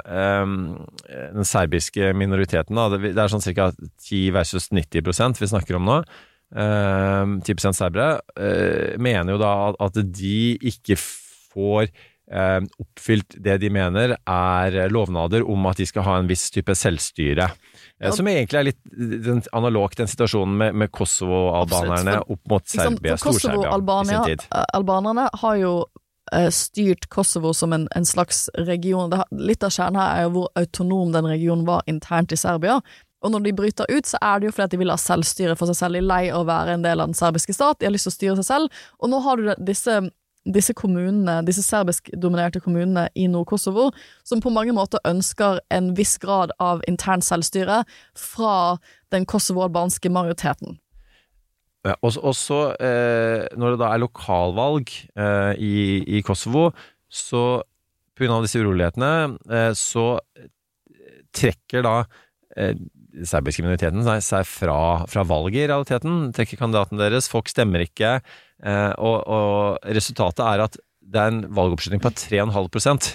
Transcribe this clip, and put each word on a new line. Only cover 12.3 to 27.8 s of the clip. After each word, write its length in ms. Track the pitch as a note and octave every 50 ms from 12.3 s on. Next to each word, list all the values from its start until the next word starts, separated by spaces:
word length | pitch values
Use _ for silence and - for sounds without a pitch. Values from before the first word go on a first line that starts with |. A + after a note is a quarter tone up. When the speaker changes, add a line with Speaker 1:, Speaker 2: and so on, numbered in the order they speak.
Speaker 1:
ehm, 400 | G2 F#2+ F#2+ F#2 F#2+ F#2 F#2+ - _ -
oppfylt 580 | - _ - - - - A2 G#2 - _ - -
det 160 | F#2+ G2+ G2 F#2+
de 80 | G#2 G2+
mener 440 | G2+ G2 F#2 F2+ F2+ G#2 A#2+ B2 A#2+
er 640 | - - F#2 F2+ F2+ F2+ F#2 F2+ F#2 F#2 F#2+ F#2 F#2+ F#2 G2
lovnader 540 | A2 A2+ G2+ F2+ F2+ E2 E2 E2+ G#2 A#2
om 240 | A2 - G#2 G2 F#2+
at 160 | F#2 F#2+ -
de 40 | F#2
skal 200 | - - G#2 F#2
ha 100 | G2 F#2 F#2
en 120 | F2+ F2+
viss 160 | F2+ - - - -
type 240 | G2 - - F#2+ -
selvstyre. 720 | - G#2 E2+ D#2 - - - - D2+ C#2+ D2 D#2+ F#2 F#2
Eh, 580 | - - _ _ _ - - - _ - G2+ G2
Speaker 2:
Ja. 20 |
Speaker 1:
som 160 | A2 G#2+ F#3+
egentlig 320 | G#3 F#3+ D3 A#2 - C#3 D3
er 60 | C#3
litt 160 | C#3 - _ _
den, 540 | - - A#2 A#2+ A2+ G#2+ A2+ A2 B2 A#2+ A#2+ - -
analogt 440 | - A2+ A#2 A#2+ A2+ G#2 G2+ F#2+ - -
den 100 | A#2 G2+
situasjonen 460 | - - A#2 G2+ - G#2 F#2+ G2 G2 G#2
med, 160 | A2 G#2+ F#2
med 160 | G#2+ G#2+ G2+
Kosovo-albanerne 1300 | - - G2 - - - F#2+ F2+ F2+ F#2 F#2 F2+ E2+ F2 F2+ E2+ F2+ F2 F2 F2 F2 F2 F2+ G2 G2+ G#2+
Speaker 2:
Absolutt, 80 | -
for 60 | -
Speaker 1:
opp 160 | G#2+ - - -
mot 120 | G#2+ F#2+ -
Speaker 2:
ikke 180 | - - G#2
sant, 140 | E2+ A#3 A#3 G3
Speaker 1:
Serbia, 140 | - D#2+ -
Speaker 2:
for 20 | -
Speaker 1:
Stor-Serbia 180 | - C#4+ B3
i 20 | G3
sin 220 | - - - G3+
Speaker 2:
Kosovo-Albania, 640 | F#3+ - G3 G3 G3 G3 G3 G3 G3 G3+ G#3 A3 A#3
Speaker 1:
tid. 180 | - - - - -
Speaker 2:
eh, 120 | - - - - -
albanerne 540 | G3 G3 F#3+ F#3+ F#3+ G3 G#3+ A3+ B3 C4+ A3
har 220 | - - - A3 G#3+
jo, 140 | G3+ F#3 F3+ F3 E3+ - - _ - _ _ _ _ - -
eh, 160 | - E3+ F3 D#3+
styrt 560 | D#3+ - - - - G3+ G#3 F#3+ F3+ - - -
Kosovo 440 | - G3 G3 - - E3+ D#3+ D#3+ D#3+
som 180 | - F3 E3
en, 140 | E3 D#3+